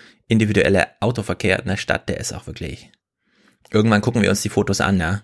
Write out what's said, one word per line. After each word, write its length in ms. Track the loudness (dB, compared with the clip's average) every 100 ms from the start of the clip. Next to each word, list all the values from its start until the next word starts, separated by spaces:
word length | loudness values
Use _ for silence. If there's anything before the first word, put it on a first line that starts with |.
| -20 _ 0
individuelle 640 | 2 4 4 4 4 0 -2
Autoverkehr 600 | -4 -2 -4 -4 -2 -2
in 80 | -2
der 80 | -6
Stadt, 320 | -2 -4 -4
der 100 | -8
ist 140 | -8
auch 160 | -12 -14
wirklich, 420 | -12 -12 -12 -18 _ _ _ _ _ _ _ _
irgendwann 300 | 0 4 2
gucken 200 | 2 0
wir 100 | 2
uns 120 | 0
die 60 | -2
Fotos 320 | -2 0 0
an, 180 | 0 0
ja. 240 | 0 -4